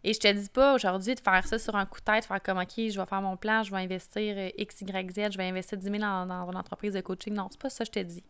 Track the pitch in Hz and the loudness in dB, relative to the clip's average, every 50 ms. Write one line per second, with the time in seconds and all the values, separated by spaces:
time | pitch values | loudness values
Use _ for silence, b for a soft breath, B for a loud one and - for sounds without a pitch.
0 | - 190 220 - - 208 202 202 196 202 _ 254 269 277 269 247 - 190 180 190 | 2 0 0 4 4 4 4 4 0 0 _ 6 8 8 6 6 4 2 0 2
1 | 190 226 262 - - 202 190 185 185 - - 220 - - 208 202 196 - - - | 0 -2 -2 2 4 6 6 6 4 2 -2 -2 -2 0 0 0 -2 -2 -6 -4
2 | - - 214 220 220 - 196 196 - - 190 185 180 185 - 233 226 220 202 196 | 2 2 2 2 2 0 -4 -2 0 0 0 0 -2 -2 -2 -2 -2 -2 -2 -4
3 | 185 - 196 196 196 190 190 185 - 214 220 220 220 196 196 190 185 180 185 180 | -4 -2 -2 -2 -2 -2 -4 -2 0 2 2 2 2 0 -2 -4 -2 -2 -4 -6
4 | - - - 208 214 208 202 196 190 185 - - 202 - - - 196 185 190 190 | -6 -6 -4 -2 -2 -2 -2 -2 -4 -6 -4 -6 -6 -6 -6 -10 -8 -4 -4 -4
5 | 185 185 180 208 208 208 196 196 185 185 185 185 185 - 214 196 185 202 208 208 | -4 -4 -4 -2 -2 0 0 0 0 0 -2 -2 -4 -4 -6 -4 -2 -2 0 0
6 | 214 208 196 185 180 185 180 180 180 180 185 185 - - - - - 208 196 190 | 0 0 0 0 -2 -2 -4 -4 -4 -4 -4 -6 -6 -6 -8 -4 -4 -2 -2 -2
7 | 185 - 185 - - 214 208 208 190 190 - - - 269 - - 233 - - 208 | -2 -4 -6 -6 -4 -4 -4 -4 -4 -6 -8 -6 -6 -6 -4 -4 -6 -4 -2 -6
8 | 185 170 170 180 - | -6 -6 -10 -14 -16